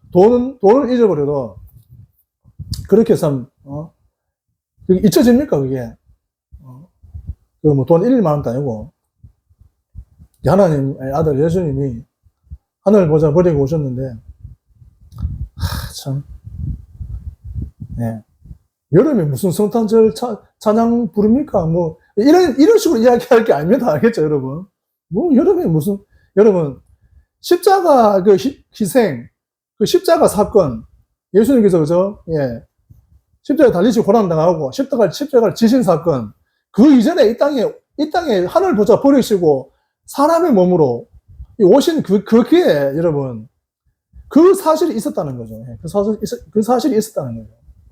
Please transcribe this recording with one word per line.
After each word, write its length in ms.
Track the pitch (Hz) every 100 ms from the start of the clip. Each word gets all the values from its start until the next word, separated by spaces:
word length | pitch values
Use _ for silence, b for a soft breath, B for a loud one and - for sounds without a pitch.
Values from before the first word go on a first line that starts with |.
| _
돈은, 480 | 180 202 247 247 269
돈을 300 | 196 247 262
잃어버려도 640 | 247 226 156 143 147 117 98 - _ _ - - _ _ _ _ - - - -
그렇게 260 | 208 226 170
참, 320 | 160 139 117 _
어? 300 | 139 143 160 _ _ _ _ _ _ _ _ _ -
그게 200 | 185 208
잊혀집니까, 520 | 339 240 247 285 156
그게? 360 | 131 131 117 - _ _ _ _ _ -
어? 280 | 131 127 170 _ - - - - _ _
그 60 | 156
뭐, 180 | 143 127
돈 180 | 170
일만 300 | 226 262 175
원도 160 | 147 135
아니고. 420 | 123 143 110 117 _ _ _ - _ _ _ _ _ _ - - _ - _ -
하나님의 680 | 185 190 147 135 139 131
아들 260 | 143 160 135
예수님이 600 | 160 180 170 135 139 117 - _ _ _ _ - _ _
하늘 240 | - 214 175
보좌 240 | 156 156
버리고 300 | 151 180 147
오셨는데, 580 | 135 165 139 123 131 113 - - - - _ _ _ _ _ - - - - -
하, 380 | - - -
참, 300 | - 139 135 - - - - - - - - - - - - - - - - - -
예. 240 | 117 113 - _ - - _ _ -
여름에 300 | 151 285 247 151
무슨 260 | 131 190
성탄절 640 | 160 208 233 220 226 220 220
차-, 260 | 247 208 _ _
찬양 520 | 220 214 233 233 233
부릅니까? 540 | 208 208 247 302 214 160
뭐, 300 | 165 165 160 _ -
이런, 400 | 247 349 359 247
이런 180 | 311 453
식으로 220 | 330 247
이야기할 460 | 240 240 - 226 226
게 80 |
아닙니다. 380 | 143 160 254 240
알겠죠, 300 | 151 226 220
여러분? 420 | 156 147 131 147 190 _ _ _ -
뭐, 240 | 175 349 262
여름에 300 | 349 359 294
무슨, 320 | 156 156 196 _ _ _ 190
여러분, 460 | 220 185 151 - _ _ _ _ _ _
십자가 840 | - 349 403 392 349 269 220 196
그 120 | 185 190
희-, 280 | 269 - _ -
희생, 500 | 202 262 214 123 - _ _ _ _ -
그 80 | 208
십자가 420 | 359 - 330 220
사건, 580 | 185 208 208 156 113 - _ _ _ _
예수님께서, 460 | 190 233 269 208 175
그죠? 440 | 151 175 196 208 -
예. 340 | 156 135 117 - _ _ - _ _ _ _
십자가에 280 | - 294 262
달리시고 340 | 170 214 233 190
고난당하고, 640 | 226 196 160 165 165 139
십자가, 380 | 127 277 240 196
십자가를 460 | - 285 247 220 -
지신 280 | 226 262
사건, 500 | 190 160 170 139 107 - _ _ _
그 240 | - 285 269
이전에 340 | 220 349 220
이 80 | 233
땅에, 260 | 285 277 175 - _ -
이 120 | 302
땅에 360 | 370 330 202 180
하늘 300 | 330 381 214
보좌 260 | 208 208
버리시고, 680 | 277 277 - 202 170 135 - _ _ _ _
사람의 480 | - 294 330 349
몸으로 540 | 214 180 180 139 120 - - _ - - -
이 40 |
오신 400 | 190 254 277 320
그, 200 | - 202
그게, 400 | - 226 - 330 320
여러분, 840 | 151 139 143 170 143 135 117 110 _ _ _ _ _ _ - -
그 260 | 269 349 381
사실이 400 | 311 311 339 220
있었다는 420 | 294 - 156 123
거죠. 180 | 113 110 120
예. 100 | 113
그 60 | 165
사실, 260 | 196 202 214
있-, 300 | 202 480 -
그 100 | 214
사실이 360 | 220 247 302 427
있었다는 400 | 415 - 135 117
거죠. 140 | 107 _ _ - _